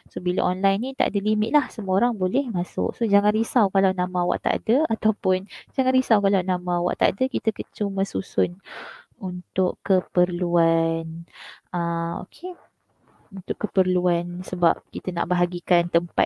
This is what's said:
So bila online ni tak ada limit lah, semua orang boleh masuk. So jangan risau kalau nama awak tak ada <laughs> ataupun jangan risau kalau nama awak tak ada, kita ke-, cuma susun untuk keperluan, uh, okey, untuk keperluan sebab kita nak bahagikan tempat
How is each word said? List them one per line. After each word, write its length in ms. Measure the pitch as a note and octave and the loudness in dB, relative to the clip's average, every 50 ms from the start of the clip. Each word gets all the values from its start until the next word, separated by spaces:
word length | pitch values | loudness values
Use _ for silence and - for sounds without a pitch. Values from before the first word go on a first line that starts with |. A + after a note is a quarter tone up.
| _ | _
So 160 | - _ F#3 F3+ | -12 _ -4 -2
bila 320 | F3+ F3+ F#3 - F3+ F#3 | -2 0 0 0 0 0
online 240 | F#3 G3 G3 G3 G3 | 0 0 0 0 0
ni 100 | A#3 C4+ C4+ | -4 -6 -4
tak 160 | - - - | -2 -2 -2
ada 80 | G3 G3+ | 0 -2
limit 320 | F#3+ G#3+ A3 G#3+ G#3+ - | 0 0 0 0 0 2
lah, 160 | C#4+ D4 C4+ | 2 0 0
semua 320 | - - - G3+ F#3 F#3 G3 | 0 -8 -10 -4 0 0 2
orang 160 | A#3 B3 A#3 | 2 0 0
boleh 320 | G3 F#3 F3+ G3+ C4+ C#4+ | -2 -2 0 0 -2 -2
masuk. 480 | B3+ G3+ F3 F3+ - - - F3+ F#3 - | 0 -2 -4 -4 -2 -2 -2 -2 -2 -2
So 80 | - A#3 | -2 0
jangan 320 | G#3+ G3 G3+ G3+ G#3 G#3 | 2 4 4 4 4 2
risau 320 | A3 A3+ - - B3 G#3+ | 0 -2 0 2 2 2
kalau 240 | F#3+ - G3 G3 F#3+ | 2 2 2 2 2
nama 320 | F#3+ F#3 F3+ F#3 F3+ F3+ F3 | 2 0 -4 -2 -2 -2 0
awak 240 | F3+ - - - | 0 -2 -2 0
tak 160 | - - - - | -2 -2 -2 0
ada 240 | - A#3 C#4 D#4 | 0 2 2 2
<laughs> 60 | - A3+ | 0 -2
ataupun 560 | - - G#3+ G#3 - - F#3+ F#3 F#3 F#3+ - - - - _ _ | 0 0 0 0 0 0 0 0 0 -2 -8 -16 -20 -20 _ _
jangan 160 | - B3+ B3+ | 0 0 2
risau 320 | C4 C4 B3+ - A3+ G#3 G3+ | 2 2 2 4 2 2 4
kalau 160 | G3 G3+ F#3+ | 2 2 2
nama 400 | F3+ F#3+ F#3 F3+ F3+ F3+ F3 F3 | 2 0 -2 -2 0 -2 0 0
awak 240 | F3 F3+ - - - | 0 0 0 2 2
tak 160 | F3+ G3 - | 0 2 0
ada, 80 | C4 | -2
kita 240 | C4 - A3+ - A3+ | -2 -2 -2 -2 -2
ke-, 160 | - - G#3+ - _ | -2 -2 -10 -12 _
cuma 320 | - G#3 G3+ G3 F#3+ G3 | -6 -4 -4 0 -2 -2
susun 480 | - - F#3+ F#3 - - - F#3 F3 F3+ F#3+ _ - - - - - - - - _ _ _ | -2 -2 -6 -6 -4 0 0 0 0 -2 -10 _ -18 -16 -16 -14 -16 -16 -18 -20 _ _ _
untuk 560 | - F#3 F3+ F3+ - _ _ - F#3+ F3 - - _ | -8 -8 -8 -8 -12 _ _ 0 0 0 -2 -6 _
keperluan, 1400 | - F#3+ F#3 - - _ F3+ F3+ F3 F3 F3 F3+ F3 E3+ E3+ E3 E3 E3 E3 E3 E3 E3 E3 E3 E3 D#3+ E3+ E3+ - _ - - - - - _ _ | 2 2 2 2 0 _ 2 2 2 0 -4 -2 0 2 2 4 4 4 2 2 0 -2 -2 -4 -6 -8 -10 -12 -14 _ -20 -20 -20 -20 -20 _ _
uh, 560 | - F3 E3+ E3+ E3+ E3 E3 E3+ E3+ - - | -4 -4 -2 -2 -2 -2 -2 -4 -4 -6 -8
okey, 320 | - - - - F#4 F4 - _ _ _ _ _ _ _ _ _ _ _ _ _ _ | -12 -14 -12 -10 -10 -10 -12 _ _ _ _ _ _ _ _ _ _ _ _ _ _
untuk 240 | F#3+ F#3+ - - - | -14 -12 -6 -6 -6
keperluan 880 | - - - - G3 F#3 F#3 F3+ F3+ F3 F3+ F3 E3+ F3 F3 F3 F3 | -6 -6 -4 -2 0 0 2 0 0 2 2 0 0 -2 -4 -8 -10
sebab 400 | F#3 - - F3 F3 E3 - - - _ | -8 -8 -4 0 2 2 2 0 -6 _
kita 240 | - - - - F3 | -12 -8 -8 -6 -4
nak 160 | E3+ - F3 | -4 -2 0
bahagikan 560 | F3+ F3 F3+ F3 F3+ F3 - - F3+ F3 F3 F3 - | 0 0 0 0 -2 -8 0 2 2 2 2 2 0
tempat 320 | E3+ F3 E3+ - - - | -2 -2 0 -2 0 0